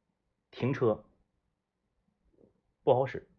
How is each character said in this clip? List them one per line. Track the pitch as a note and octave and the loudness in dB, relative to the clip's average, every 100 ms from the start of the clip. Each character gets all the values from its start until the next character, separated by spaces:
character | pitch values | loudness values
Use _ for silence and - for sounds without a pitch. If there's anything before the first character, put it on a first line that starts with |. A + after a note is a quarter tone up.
| _ _ _ _ _ | _ _ _ _ _
停 | - B2 | -6 -4
车 | - A#2 G#2 - _ _ _ _ _ _ _ _ _ _ _ _ _ - _ _ _ | 0 0 -2 -6 _ _ _ _ _ _ _ _ _ _ _ _ _ -20 _ _ _
不 | - | 0
好 | B2+ C#3 | 2 0
使。 | - - | -6 -16